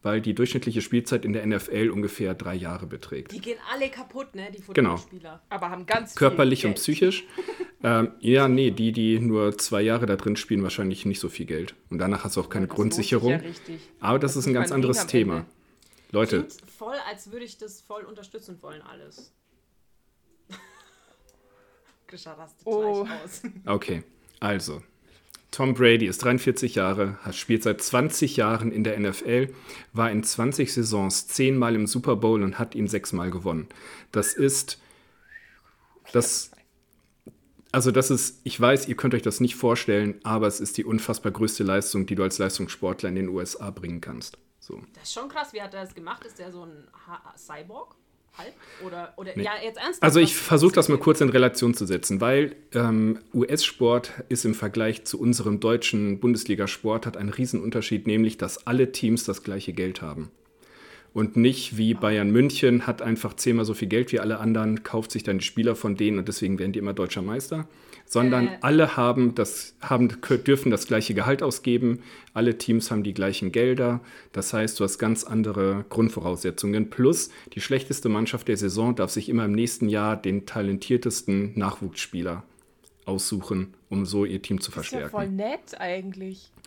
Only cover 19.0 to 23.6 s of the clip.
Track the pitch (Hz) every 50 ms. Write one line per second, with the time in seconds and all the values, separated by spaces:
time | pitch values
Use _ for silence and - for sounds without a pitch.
19 | 147 151 147 - 254 _ _ _ _ _ _ _ _ _ _ _ _ _ _ _
20 | _ _ _ _ _ _ _ _ _ _ 190 - - - - - - _ _ _
21 | _ _ _ _ _ _ _ _ _ _ _ _ _ _ _ _ _ _ _ _
22 | _ - 185 175 - 165 156 143 160 156 _ _ _ 220 220 208 214 214 208 202
23 | 202 220 220 214 - 185 - - - 240 - -